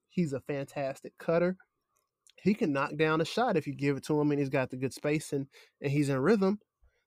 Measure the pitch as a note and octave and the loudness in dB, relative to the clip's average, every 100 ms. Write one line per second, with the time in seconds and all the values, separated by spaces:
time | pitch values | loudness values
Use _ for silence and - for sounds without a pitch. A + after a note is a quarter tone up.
0 | _ - D#3+ C3 - C#3+ C#3 D3 C3+ C#3 | _ -2 -2 -4 -6 -6 -6 -6 -6 -8
1 | D3+ - - E3 F3 F#3 _ _ _ _ | -14 -10 0 2 2 -2 _ _ _ _
2 | _ _ _ - F3+ G#3+ D#3 C#3 C#3+ D3 | _ _ _ -2 0 2 0 0 -2 0
3 | D#3 D#3+ D#3+ - B3 F3 C#3+ C3 C#3+ C3+ | 2 2 0 0 0 0 -2 -2 0 0
4 | - D3+ D3 C#3+ C#3 C#3 B2+ C3 C3 - | 0 2 2 2 0 0 -2 -4 -6 -4
5 | D3 D3+ - C#3 C#3 - - - C#3+ D3 | -2 -2 -2 -6 -6 -14 -20 -8 -2 0
6 | C#3 C3+ D3 A3 F#3+ - _ _ _ _ | 0 2 2 4 2 0 _ _ _ _